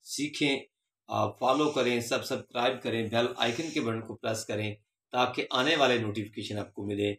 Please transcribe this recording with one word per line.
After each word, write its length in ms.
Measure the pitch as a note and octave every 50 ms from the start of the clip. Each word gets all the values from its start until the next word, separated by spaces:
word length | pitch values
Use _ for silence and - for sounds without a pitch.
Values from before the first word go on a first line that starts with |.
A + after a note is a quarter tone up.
| _
सीखें, 580 | - - - C#3+ D3+ D3 - D3 C#3+ C#3 - - _ _ _ _ _ _ _ _ -
आप 280 | G#2+ G#2+ G#2 G#2 - -
फॉलो 280 | - B2 C3 D3 D3+ D3+
करें, 300 | C#3+ C3+ B2 A#2+ B2 A#2+ A#2
सब 200 | - C3 A#2+ G2+
सब्सक्राइब 580 | - C3 - - _ - A#2+ A#2+ B2+ C3 A#2+
करें, 280 | - A#2+ A2 A2+ A2+ G#2
बेल 240 | A2 A#2 B2 B2 - -
आइकन 320 | A#2+ A#2+ A#2 - D#3+ D#3+
के 100 | - D3+
बटन 200 | B2 A2+ A2+ A2+
को 140 | A2 - G#2+
प्रेस 280 | - - A#2 A2 A2 -
करें 300 | - A2+ G#2 G#2+ G#2 G#2 - _ _ _ _ _ _ -
ताकि 340 | B2 B2 A#2+ - - C#3 - -
आने 220 | B2+ B2+ D3+ E3
वाले 220 | D#3 C3+ B2+ B2 A2+
नोटिफिकेशन 600 | A2 G#2+ G2+ A2 G#2 G#2+ - - G2+ - G#2 G#2
आपको 280 | G2 - - - G2+
मिले। 260 | G2+ G#2 G2+ G2+ G#2 G2+